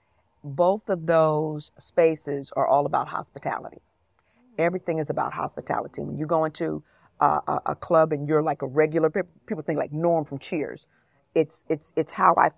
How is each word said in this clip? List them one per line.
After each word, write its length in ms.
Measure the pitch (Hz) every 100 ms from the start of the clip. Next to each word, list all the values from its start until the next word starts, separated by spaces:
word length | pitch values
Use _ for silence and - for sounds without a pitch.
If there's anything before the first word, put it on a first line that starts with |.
| _ _ _ _
Both 460 | 147 139 175 208 -
of 180 | 180 160
those 640 | 165 156 151 156 151 - -
spaces 720 | - - 165 156 - 139 139 -
are 120 | 135
all 180 | 139 151
about 220 | 143 123
hospitality. 720 | - - - - - - - _ _ _ _ _ _ _ -
Everything 400 | 165 180 - 160
is 100 | 147
about 240 | 151 135
hospitality. 720 | - - - - 127 - -
When 160 | 143 143
you 80 | 151
go 180 | 165 156
into, 380 | - 160 156 - _ _ -
uh, 200 | 143 151 -
a, 140 | 143 -
a 40 | 147
club 360 | - 165 160
and 160 | 151 143
you're, 160 | 151
like, 180 | 156 147
a 60 | 135
regular, 420 | 135 156 160 160
pe-, 120 | 196 180 _ -
people 160 | 156
think, 160 | 151 147
like, 120 | 143
Norm 320 | 151 170 165
from 140 | 143 139
Cheers. 480 | - 170 131 - - _ _ _ _
It's, 300 | 165 151 - -
it's, 240 | 156 - -
it's 160 | 156
how 240 | - 180 170
I 140 | 156